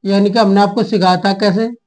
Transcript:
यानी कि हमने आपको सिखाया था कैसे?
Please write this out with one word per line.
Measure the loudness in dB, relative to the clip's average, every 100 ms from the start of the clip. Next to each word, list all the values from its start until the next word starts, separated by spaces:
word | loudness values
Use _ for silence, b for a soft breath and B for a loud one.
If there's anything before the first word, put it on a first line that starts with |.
यानी | 0 0 0
कि | 2
हमने | 2 2
आपको | 2 0 -2
सिखाया | 0 0 0
था | -2 -2
कैसे? | -2 0 -4 -8